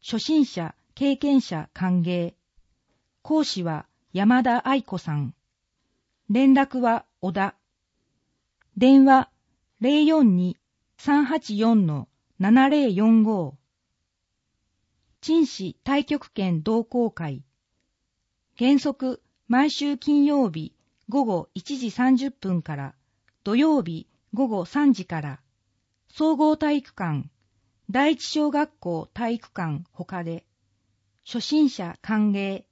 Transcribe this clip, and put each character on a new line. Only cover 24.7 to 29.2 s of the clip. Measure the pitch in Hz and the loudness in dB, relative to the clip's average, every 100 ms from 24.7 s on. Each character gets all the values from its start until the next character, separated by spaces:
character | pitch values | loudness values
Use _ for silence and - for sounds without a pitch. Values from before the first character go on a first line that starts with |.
| 277 294 | 0 2
時 | 240 180 | 2 -2
か | 165 | -8
ら、 | 147 131 _ _ _ _ _ _ _ | -10 -14 _ _ _ _ _ _ _
総 | - 311 302 | -2 0 2
合 | 302 302 | 2 2
体 | 311 294 | 0 -2
育 | 269 | -4
館、 | - 180 147 - _ _ _ _ _ - | -10 -6 -6 -8 _ _ _ _ _ -6
第 | 214 294 | 0 0
一 | 320 - | 0 -4
小 | 311 294 | -2 -2
学 | 285 294 _ | -2 -4 _
校 | 175 165 - | -8 -8 -8
体 | - | -8